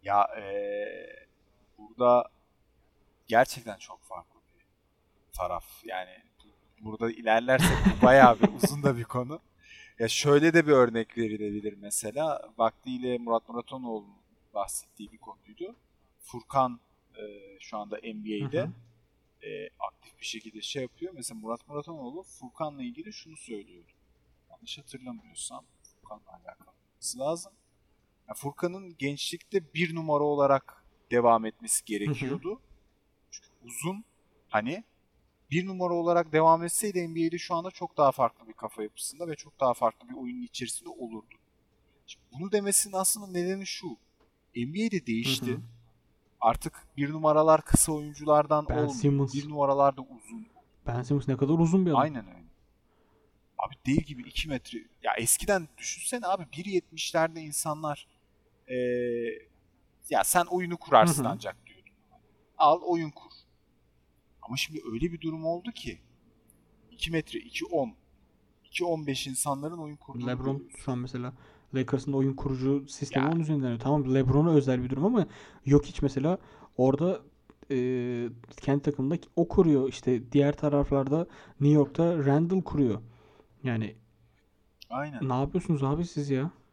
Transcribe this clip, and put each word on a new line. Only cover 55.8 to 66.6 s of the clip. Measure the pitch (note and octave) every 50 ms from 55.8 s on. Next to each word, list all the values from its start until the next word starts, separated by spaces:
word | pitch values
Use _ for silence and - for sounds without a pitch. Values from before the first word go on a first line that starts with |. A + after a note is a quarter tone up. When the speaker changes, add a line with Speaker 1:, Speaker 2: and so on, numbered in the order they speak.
| - - - - - - - A#3+ A3 F3+
Speaker 1:
abi | F#3+ G3 E3 - - D3
bir | F3+
yetmişlerde | G3+ G3 F3 - _ - D#3+ - - - E3+ D#3+ E3 D#3+ E3
insanlar, | D#3+ D3+ D3 - - E3 D3+ D3+ D#3 D3+ D3 - - _ _ _ _ _ _ _ _ _ _ _ _ -
ee, | B2+ B2+ B2 B2 B2 B2 B2 B2 A#2+ A#2 A#2 A2+ A2 - - _ _ _ _ _ _ _ _ _ _ _ _ -
ya | D3+ F#3+ G3
sen | - - F3+ F3
oyunu | F3 F3 F3+ F3+ E3+ F3 -
kurarsın | - - C#3+ A#2+ G#2+ F3 D3+ C#3+ C3
Speaker 2:
Hı | A2
hı. |
Speaker 1:
ancak | G2 G#2 - G2 F2+ _ _
diyordun. | - - - _ - _ _ _ _ _ _ _ _ _ _ _ _ _ -
Al | D#3 F#3+ D#3 F3
oyun | - F3+ F3 E3+ D#3+ D3+
kur. | - - - - - - - _ _ _ _ _ _ _ _ _ _ _ _ _ _ _ _ _ _ _
Ama | - - - C3+
şimdi | - - D#3 D3+ - - A2
öyle | A2+ C#3+ E3+
bir | E3+ D#3+
durum | D#3 D#3+ D#3+ D#3+ D#3+
oldu | D#3+ E3+ F3 F3 A#3+
ki | A#3 - - C3+ F#2 E2 _ _ _ _ _ _ _ _ _ _ _ _